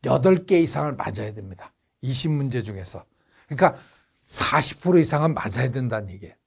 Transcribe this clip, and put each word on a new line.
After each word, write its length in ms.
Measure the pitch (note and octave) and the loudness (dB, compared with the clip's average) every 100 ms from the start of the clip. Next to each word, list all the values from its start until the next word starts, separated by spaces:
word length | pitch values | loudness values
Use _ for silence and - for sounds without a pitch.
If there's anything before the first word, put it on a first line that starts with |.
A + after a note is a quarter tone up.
| C3+ | 2
여덟 400 | C3 F#3 F#3 - | 2 4 2 4
개 120 | F3+ | 2
이상을 320 | E3 D3+ D3 | 2 -2 -4
맞아야 400 | C3 - G#2 G#2+ | -6 -8 -6 -10
됩니다. 400 | G#2+ F#2+ F#2+ - _ _ _ | -12 -16 -18 -20 _ _ _
이십 300 | B2+ B2+ E3 | -4 0 0
문제 320 | D3+ C#3 A#2+ | 0 -2 -4
중에서. 420 | G#2 G2 F2+ - - _ _ _ _ | -6 -8 -10 -12 -14 _ _ _ _
그러니까 320 | C#3+ F#3 - - _ _ _ - | 2 2 2 -20 _ _ _ -2
사십 540 | - - D3+ C#3 - | 0 2 2 2 0
프로 180 | F3+ F3+ | 4 4
이상은 360 | D3+ D3+ D#3+ | 4 2 0
맞아야 360 | D3+ G#2 G2 C3 | -2 -4 -2 -2
된다는 380 | C3 B2+ A2 G#2 | -2 -4 -4 -6
얘기예요. 260 | F#2 G2 _ | -14 -18 _